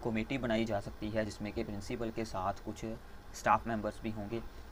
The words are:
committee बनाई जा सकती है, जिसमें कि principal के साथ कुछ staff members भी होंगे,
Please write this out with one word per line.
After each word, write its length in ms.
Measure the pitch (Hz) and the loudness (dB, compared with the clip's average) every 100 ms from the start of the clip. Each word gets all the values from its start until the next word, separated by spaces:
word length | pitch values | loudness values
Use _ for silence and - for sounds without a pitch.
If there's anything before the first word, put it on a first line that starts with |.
committee 340 | 120 110 107 135 | 0 2 2 0
बनाई 260 | 120 110 | 4 4
जा 160 | 113 101 | 4 2
सकती 300 | - - 107 | 0 -4 0
है, 140 | 110 | 2
जिसमें 280 | 104 - 104 | 0 -2 -4
कि 120 | 104 | -2
principal 460 | 110 101 - 120 113 | -2 -2 -2 -2 -2
के 140 | 113 | -2
साथ 400 | 110 95 92 117 | -2 0 0 0
कुछ 200 | - 104 110 113 - - - | -4 -4 -4 -6 -8 -12 -10
staff 320 | - 113 110 113 | 0 6 6 6
members 340 | 113 104 - | 0 0 -2
भी 80 | 113 | -4
होंगे, 320 | 107 101 113 113 - - | -2 -2 -4 -4 -10 -10